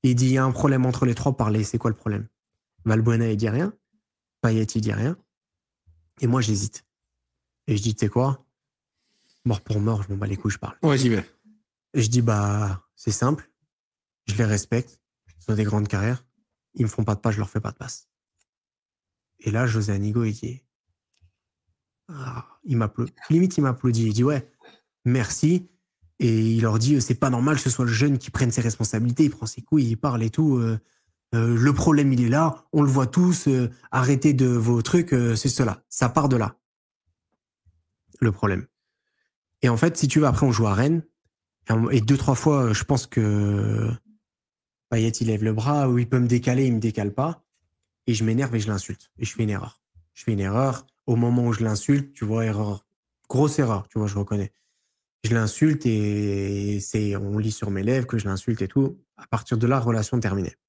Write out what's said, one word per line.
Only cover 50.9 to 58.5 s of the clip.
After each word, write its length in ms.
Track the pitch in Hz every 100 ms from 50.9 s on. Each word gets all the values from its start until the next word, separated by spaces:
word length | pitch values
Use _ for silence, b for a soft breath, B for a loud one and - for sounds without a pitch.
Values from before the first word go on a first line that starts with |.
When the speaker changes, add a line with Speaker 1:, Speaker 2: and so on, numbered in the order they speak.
| _
Speaker 1:
Au 100 | -
moment 300 | 117 120 123
où 80 | 120
je 100 | 107
l'insulte, 500 | 113 107 - 143 139
tu 120 | -
vois, 200 | 107 113
erreur. 400 | 113 104 104 101 _ _ _ _ _
Grosse 300 | 127 147 151
erreur, 280 | 123 101 -
tu 100 | 110
vois, 100 | 107
je 100 | 101
reconnais. 340 | 101 104 95 _ _ _ _ _ _ _
Je 100 | 110
l'insulte 520 | 117 110 - 156 147
et 920 | 123 110 104 104 104 101 98 101 101 104
c'est, 340 | - 107 104
on 220 | 98 101 104
lit 140 | 107
sur 200 | 107 104
mes 100 | 98
lèvres 240 | 104 131
que 120 | 123 113
je 100 | 98
l'insulte 340 | 95 -